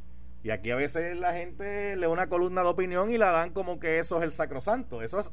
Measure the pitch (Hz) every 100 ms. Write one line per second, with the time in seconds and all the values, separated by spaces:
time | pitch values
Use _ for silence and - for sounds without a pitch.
0 | - - - - 107 107 107 123 143 165
1 | 170 175 180 170 175 165 202 202 202 190
2 | 165 165 180 175 180 180 175 180 185 180
3 | 208 233 196 165 170 190 180 165 165 160
4 | 170 170 165 156 151 135 202 240 233 120
5 | 113 190 208